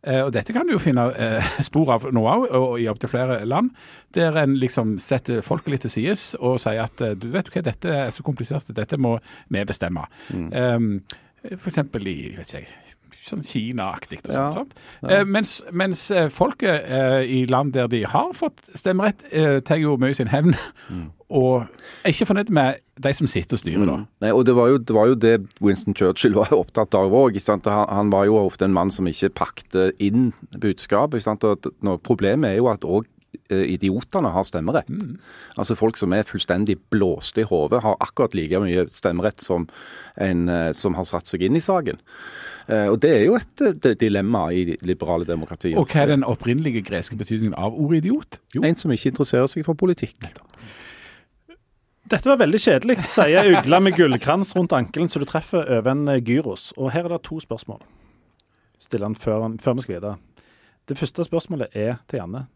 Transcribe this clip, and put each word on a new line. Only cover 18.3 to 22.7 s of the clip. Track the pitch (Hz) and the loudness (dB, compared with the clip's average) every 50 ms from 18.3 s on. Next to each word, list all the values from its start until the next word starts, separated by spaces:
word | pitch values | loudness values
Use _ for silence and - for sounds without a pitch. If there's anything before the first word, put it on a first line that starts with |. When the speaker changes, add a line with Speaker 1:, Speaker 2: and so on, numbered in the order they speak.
| 359 | -4
Speaker 1:
fått | - 339 302 - - _ _ - | -4 -4 -4 -4 -8 _ _ -18
stemmerett, | - - 196 185 185 196 214 202 - - - | -4 -2 0 0 2 2 0 0 -2 -12 -4
eh, | - 156 156 151 139 135 | 0 2 2 4 2 2
tar | 131 - - | 2 0 0
jo | 165 156 151 143 | 2 2 2 2
mye | 123 131 131 139 | 2 2 0 2
sin | - 127 110 | 0 0 0
hevn, | 127 143 151 175 131 - - - - - - - | 2 4 4 4 4 2 -2 -12 -18 -20 -16 -12
Speaker 2:
Mm. | - 90 82 78 80 _ _ _ | -10 -10 -10 -12 -16 _ _ _
Speaker 1:
og | - 143 127 127 127 123 117 - - - - - - - - | 2 2 4 4 4 2 0 -4 -16 -20 -20 -20 -20 -2 0
er | 165 | 0
ikke | 156 - 226 | 2 2 2
fornøyd | - 202 196 208 233 | 2 2 0 0 2
med | 196 151 135 160 | 2 4 4 2